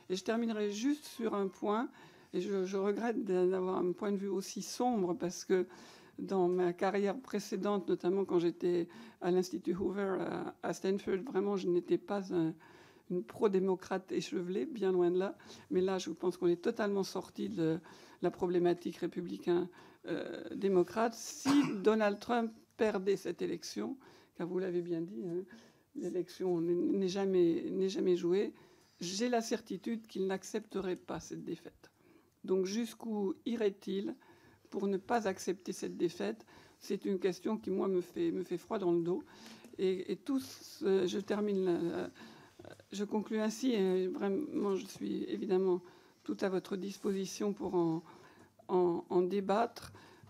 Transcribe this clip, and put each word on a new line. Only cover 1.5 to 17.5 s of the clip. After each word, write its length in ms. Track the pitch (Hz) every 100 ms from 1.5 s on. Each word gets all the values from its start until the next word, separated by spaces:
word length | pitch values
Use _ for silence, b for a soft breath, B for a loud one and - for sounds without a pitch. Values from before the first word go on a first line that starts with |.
| - 208 214 277 B B B B
et 80 | 180
je, 240 | 202 196 185
je 120 | 196
regrette 460 | 202 202 233 220
d'avoir 540 | 202 180 180 185 185 190
un 160 | 180
point 180 | 175 214
de 60 | 202
vue 120 | 202
aussi 320 | 196 196 -
sombre, 540 | - - 247 226 180 170
parce 280 | 175 -
que 220 | - 190 180 B B B B B
dans 300 | 180 190 180
ma 240 | 180 180
carrière 440 | 175 190 196 202 262
précédente, 720 | - 208 - 202 202 202 170
notamment 380 | 175 175 196 190
quand 140 | 175
j'étais 500 | 170 165 175 175 170 B B B
à 100 | 175
l'Institut 420 | 180 180 - -
Hoover 440 | 185 190 196 196 180
à, 340 | 170 175 - -
à 100 | -
Stanford, 460 | 165 190 196 - 190 254
vraiment, 300 | 185 202 196
je 140 | 185
n'étais 280 | 175 175 170
pas 360 | - 202 190
un, 200 | 180 160 156 B B B B B
une 140 | 180
pro-démocrate 880 | 220 - 214 190 190 185 - 190 -
échevelée, 540 | - - 202 175 202 277
bien 260 | 233 190
loin 200 | 185 175
de 60 | 180
là. 200 | 196 - B B B
Mais 80 | 185
là, 180 | 185 190
je 120 | -
pense 260 | 170 185 175
qu'on 120 | 175
est 140 | 175
totalement 420 | 233 233 208 196
sorti 440 | 190 190 - -
de 320 | 202